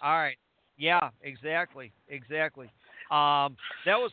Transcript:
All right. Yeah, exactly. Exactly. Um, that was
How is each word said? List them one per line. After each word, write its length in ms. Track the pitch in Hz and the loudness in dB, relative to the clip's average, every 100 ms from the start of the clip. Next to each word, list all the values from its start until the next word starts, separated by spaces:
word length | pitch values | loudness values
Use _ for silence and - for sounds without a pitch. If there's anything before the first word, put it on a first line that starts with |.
All 160 | 143 160 | -2 0
right. 200 | 147 127 _ _ _ - | 0 -4 _ _ _ -4
Yeah, 320 | 156 175 147 113 | 2 2 2 -6
exactly. 680 | 143 131 143 165 175 139 123 _ - | -16 -12 -4 -4 -4 -8 -18 _ -18
Exactly. 580 | 143 117 151 156 139 120 _ _ - - | -16 -8 -4 -4 -6 -20 _ _ -18 -2
Um, 440 | 147 147 147 143 131 - - 175 | 2 4 4 2 -4 -14 -6 0
that 120 | 214 | 2
was 140 | 240 | 0